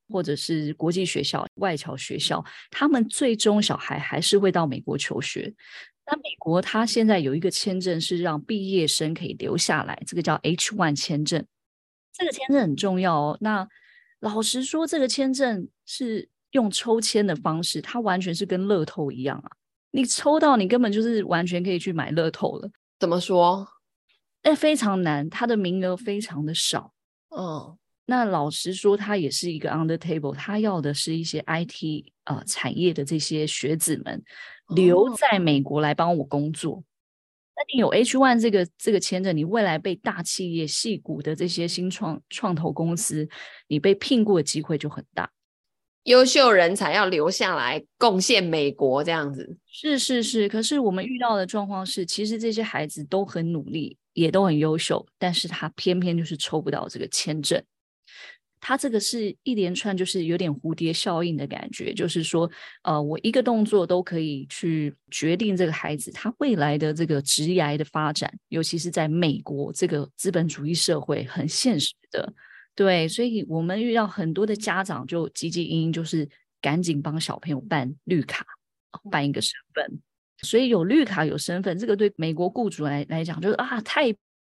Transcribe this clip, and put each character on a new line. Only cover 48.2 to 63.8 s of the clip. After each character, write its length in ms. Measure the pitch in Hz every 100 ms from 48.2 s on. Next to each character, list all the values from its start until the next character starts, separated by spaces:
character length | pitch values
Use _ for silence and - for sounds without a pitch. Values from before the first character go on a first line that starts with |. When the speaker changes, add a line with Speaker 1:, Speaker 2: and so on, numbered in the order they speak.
Speaker 2:
献 220 | 185 220
美 300 | 175 160 143
国 320 | 135 139 131
这 80 | 151
样 200 | 165 143
子。 240 | 135 - 165 _
Speaker 1:
是， 320 | - 302 277
是， 220 | - 247
是。 260 | 220 226 202
可 120 | 214
是 200 | 220 294
我 100 | 226
们 140 | 185
遇 120 | 202 247
到 180 | 247 208
的 100 | 185
状 180 | 214
况 220 | 202 196 185
是， 180 | -
其 220 | 175 - 214
实 120 | 226
这 120 | 226
些 100 | 220
孩 280 | 220 - 151
子 160 | 156
都 200 | 147 190
很 280 | 196 175 165
努 100 | 165 -
力， 280 | 160 143 - _
也 180 | - 165
都 120 | 190
很 140 | 196 151
优 180 | 156 160
秀， 300 | - - - -
但 160 | 185
是 140 | 170 170
他 220 | - 156 -
偏 240 | 190 180
偏 160 | 180 170
就 80 |
是 120 | 160 147
抽 240 | - 160
不 100 | 151
到 180 | 147 -
这 100 | -
个 80 | -
签 340 | - - 156
证。 220 | 147 180 - _ _ _ _ - - - _ _
他 140 | - 269
这 140 | 277
个 100 | 220
是 340 | - 240 208 -
一 120 | -
连 200 | 220 175
串， 220 | 180 214 185
就 80 |
是 200 | 185 190 165
有 100 | 170
点 180 | 180
蝴 200 | 143 160
蝶 180 | 160 165
效 320 | 160 202 165
应 100 | 175
的 120 | 151 143
感 200 | - -
觉， 220 | - -
就 120 | - 175
是 160 | 170
说， 280 | 160 165 165 - - -
呃， 200 | - 151
我 160 | 147 156
一 100 | 220
个 100 | 254
动 220 | 247 226
作 220 | 214 208